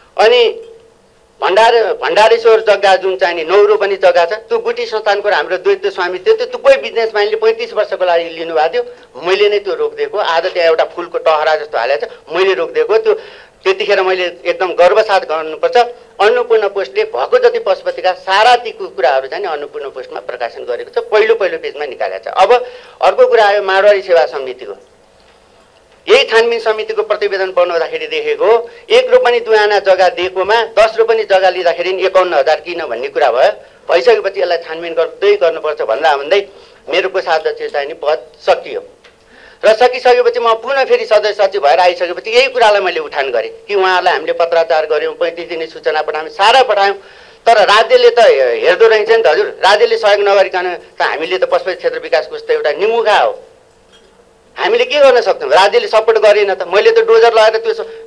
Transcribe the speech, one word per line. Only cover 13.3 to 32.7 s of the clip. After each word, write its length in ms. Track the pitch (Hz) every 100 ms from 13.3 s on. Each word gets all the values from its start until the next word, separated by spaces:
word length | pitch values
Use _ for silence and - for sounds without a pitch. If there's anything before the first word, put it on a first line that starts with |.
| - - _ 190
त्यतिखेर 340 | 190 208 196 185
मैले 200 | 185 180 170 -
एकदम 260 | 170 185 156
गर्वसाथ 420 | 180 214 208 196 170
गर्नुपर्छ, 500 | 160 160 156 170 240 233 - - -
अन्नपूर्ण 460 | 202 247 - 226 202
पोस्टले 340 | 196 185 208 220
भएको 280 | 240 - 247
जति 160 | 240 233 214
पशुपतिका 460 | 185 180 175 175 180
सारा 320 | - 196 233 240
ती 80 | 233 -
कु-, 160 | 180
कुराहरू 320 | - 170 135 135
चाहिँ 160 | 170
नि 80 | 196
अन्नपूर्ण 400 | 147 147 151 135
पोस्टमा 300 | 131 127 117
प्रकाशन 400 | - 123 117 131 123
गरेको 200 | 120 120
छ, 80 | 240 226
पहिलो 240 | 214 220
पहिलो 240 | 226 190 165
पेजमा 260 | 147 135 147
निकालेको 400 | 113 101 95 -
छ। 40 | -
अब 120 | 196 247 247 - - -
अर्को 240 | 175 202 247
कुरा 180 | 233 208
आयो 160 | 202 196
माडवारी 360 | 190 202 202 190
सेवा 180 | 170 156
समितिको। 440 | 156 131 120 107 98 _ _ _ _ _ _ _ _ _ _ _ _ -
यही 180 | 240 -
छानबिन 300 | 226 233 233
समितिको 400 | 262 220 214 220
प्रतिवेदन 480 | 220 208 202 190 190 185
बनाउँदाखेरि 480 | 180 170 156 160 156
देखेको, 440 | 156 151 143 175 226 233 - -
एक 240 | 233 508
रोपनी 300 | 508 494 233
दुई 140 | 220 220
आना 200 | 208 208
जग्गा 260 | 196 185 185
दिएकोमा 480 | 175 185 185 185 226 226 202
दस 160 | 220 220
रोपनी 260 | 226 226 208
जग्गा 240 | 190 190
लिँदाखेरि 420 | 180 170 165 175
नि 100 | 190 185
एकाउन्न 280 | 185 180
हजार 260 | 156 139 151
किन 240 | 175